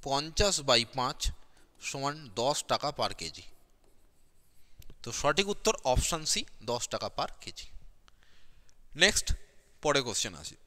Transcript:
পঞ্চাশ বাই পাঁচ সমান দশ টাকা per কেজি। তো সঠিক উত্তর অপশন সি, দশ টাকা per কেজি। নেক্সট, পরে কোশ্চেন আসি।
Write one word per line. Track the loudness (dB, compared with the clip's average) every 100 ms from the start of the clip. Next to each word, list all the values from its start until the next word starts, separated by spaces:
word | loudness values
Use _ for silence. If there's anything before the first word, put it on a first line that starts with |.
| 0
পঞ্চাশ | 0 0 4 4 4 6
বাই | 6 6 0
পাঁচ | -2 0 -4 -4 -12 -20 -20 _ -8
সমান | -2 -2 -4 -8 0
দশ | 2 2 0
টাকা | 0 0 0
per | -2 -2
কেজি। | -10 -10 -16 -18 -20 -20 _ -20 -20 _ -20 -20 -20 -20 -20 -14 -14 -12
তো | -8 -2
সঠিক | 0 2 2
উত্তর | 2 0 0 2
অপশন | 2 2 -2 0
সি, | -2 -2 -10 -4
দশ | -4 -2
টাকা | -4 -6 -4
per | -6 -6
কেজি। | -14 -12 -12 -12 -14 -20 -20 -20 -20 -20 -18 -18 -20 -20 -16 4
নেক্সট, | 4 4 2 -2 -2 -20 _ -2
পরে | 4 4 2
কোশ্চেন | -2 -4 -6
আসি। | -14 -16